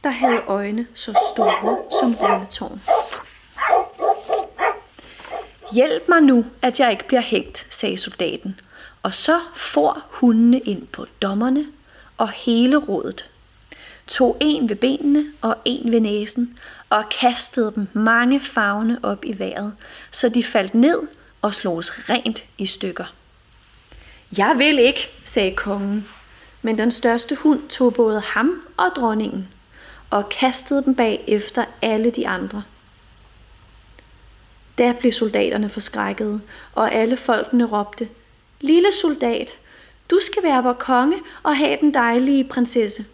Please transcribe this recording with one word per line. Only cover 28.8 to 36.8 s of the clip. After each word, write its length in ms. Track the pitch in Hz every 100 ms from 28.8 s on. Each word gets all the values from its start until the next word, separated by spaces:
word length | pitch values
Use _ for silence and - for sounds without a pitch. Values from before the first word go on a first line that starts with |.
| - 302
dronningen 520 | 233 214 214 - 190 - _ - - - -
og 200 | 202 202
kastede 540 | - 262 247 - 277
dem 120 | 269 254
bag 280 | 226 208 -
efter 380 | 208 208 - 233 -
alle 280 | 226 220 226
de 180 | 233 240
andre. 360 | 185 196 208 202 - - - - - - - - - - - - - - - - - - - - -
Da 160 | 247 240
blev 120 | 247
soldaterne 580 | 220 220 208 - 214 208
forskrækkede, 720 | 208 - 214 196 196 214 208 208 - -
og 180 | -